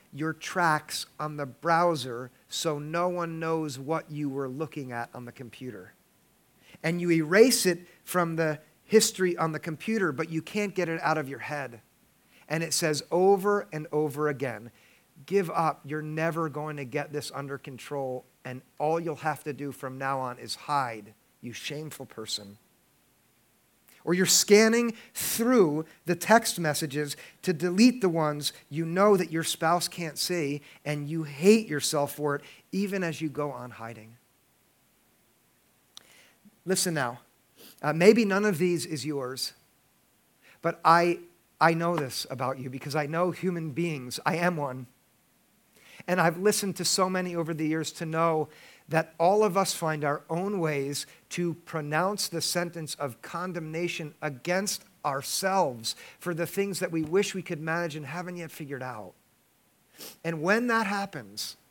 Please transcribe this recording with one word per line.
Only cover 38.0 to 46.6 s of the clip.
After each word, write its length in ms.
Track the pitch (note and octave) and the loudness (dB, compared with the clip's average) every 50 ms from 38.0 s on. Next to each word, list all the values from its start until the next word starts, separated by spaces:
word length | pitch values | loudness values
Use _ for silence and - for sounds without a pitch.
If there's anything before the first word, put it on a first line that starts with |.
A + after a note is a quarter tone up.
| F3 G#3 A#3 A#3+ A3+ | 8 8 10 8 6
none 220 | G3 F#3+ G3 G#3 | 4 4 2 2
of 100 | G#3+ F#3+ | 2 2
these 300 | C#3+ F3+ F3+ F3 D#3+ - | 2 2 2 2 0 -2
is 180 | - D#3+ C3+ A#2 | -4 -6 -6 -6
yours, 480 | D#3 D3 C#3 C3 B2 C3 B2+ - - - _ _ _ _ _ _ _ _ _ _ _ _ _ _ _ _ _ _ - - _ - | -4 -6 -6 -6 -6 -6 -6 -8 -8 -8 _ _ _ _ _ _ _ _ _ _ _ _ _ _ _ _ _ _ -20 -12 _ -4
but 180 | E3 E3+ - - | -4 -2 2 6
I, 360 | D#3+ E3 F3 E3+ F3 E3+ - - - _ _ _ _ _ - | 8 8 8 8 4 2 0 -4 -14 _ _ _ _ _ 4
I 140 | D3+ E3 E3+ | 4 6 6
know 220 | E3 E3+ E3+ F3 | 4 0 0 0
this 300 | D#3+ C#3+ B2+ - - - - | -2 -2 -4 -6 -8 -8 -8
about 280 | C3 A#2+ C3+ B2 C3 C3 | -6 -4 -4 -4 -4 -4
you 120 | B2 B2+ | -8 -10
because 240 | B2+ C#3 - D3 C3+ | -10 -10 -8 -4 -2
I 120 | D#3 D3 | -2 -2
know 260 | C#3+ D#3+ E3 F3+ F#3 D#3+ | 0 0 0 0 0 0
human 380 | - E3+ F#3 F3 E3+ D#3+ D#3 | -2 -2 -2 -2 -2 -4 -4
beings. 480 | B2+ D#3 F3 E3+ D#3 C#3 B2 B2 - - - | -4 -2 -2 -2 -2 -6 -8 -8 -8 -4 -2
I 120 | D3 D3 | -2 0
am 200 | D3+ E3 F3+ F3 | 2 2 0 0
one. 300 | D#3 C#3+ C3+ B2+ C3 B2+ - _ _ _ _ _ _ _ _ _ _ _ _ _ _ _ _ _ _ - - - - - | 0 -2 -4 -6 -8 -12 -14 _ _ _ _ _ _ _ _ _ _ _ _ _ _ _ _ _ _ -20 -20 -20 -12 -6
And 140 | - F3+ F#3 | -2 0 2
I've 180 | E3 F3 E3 F3 | 2 2 2 2
listened 380 | F#3+ G#3+ G#3 - | 2 2 2 2